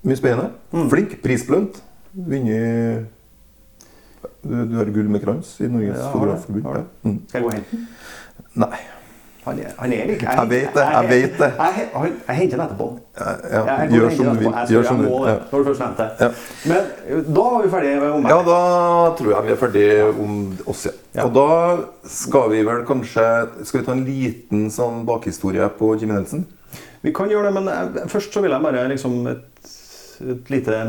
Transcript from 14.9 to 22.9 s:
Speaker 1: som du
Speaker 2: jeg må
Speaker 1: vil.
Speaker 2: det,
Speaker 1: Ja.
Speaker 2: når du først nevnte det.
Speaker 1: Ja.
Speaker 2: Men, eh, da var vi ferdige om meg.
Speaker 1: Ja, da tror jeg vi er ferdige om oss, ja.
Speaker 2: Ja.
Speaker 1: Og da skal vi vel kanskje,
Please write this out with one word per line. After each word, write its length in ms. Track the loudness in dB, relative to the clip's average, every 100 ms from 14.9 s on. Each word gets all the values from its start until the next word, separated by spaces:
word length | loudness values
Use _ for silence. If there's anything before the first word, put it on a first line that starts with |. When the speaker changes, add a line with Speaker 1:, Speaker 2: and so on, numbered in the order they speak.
Speaker 1:
som 60 | 2
du 40 |
Speaker 2:
jeg 80 | 2
må 60 | 2
Speaker 1:
vil. 100 | 2
Speaker 2:
det, 60 |
Speaker 1:
Ja. 80 | 0 0
Speaker 2:
når 60 | 0
du 80 | 2
først 120 | 0
nevnte 220 | -2 -4
det. 80 | -4 2
Speaker 1:
Ja. 80 | 0 0 -14 -8 0
Speaker 2:
Men, 220 | 0 0 -8
eh, 220 | -4 -2 2
da 200 | 2 4
var 160 | 2
vi 80 | 2
ferdige 400 | 2 0 2 2
om 100 | 2
meg. 80 | 4
Speaker 1:
Ja, 60 | 4
da 180 | 6 4 4 4 4 4 4 2
tror 160 | 2
jeg 100 | 2
vi 100 | 2
er 60 | 0
ferdige 420 | 2 4 6 6 4
om 240 | 2 -2 -4 -6 -8 -8
oss, 180 | -6 -6
ja. 60 | -10 -12
Speaker 2:
Ja. 100 | -2 2
Speaker 1:
Og 80 |
da 140 | 4 4 4 2 0 -4 -14 -14
skal 380 | -10 0 2 4
vi 120 | 2
vel 220 | 2 0
kanskje, 400 | -2